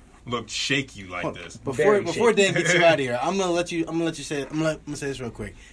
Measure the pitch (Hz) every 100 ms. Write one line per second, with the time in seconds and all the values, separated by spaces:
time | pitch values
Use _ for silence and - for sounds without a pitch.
0 | - - 120 120 110 - - 139 135 101
1 | 90 87 131 87 85 - 143 127 202 208
2 | 170 - 233 202 196 180 165 175 170 151
3 | 131 123 151 196 180 170 175 170 165 165
4 | 165 156 135 147 135 156 160 151 - 143
5 | 143 123 120 110 101 - -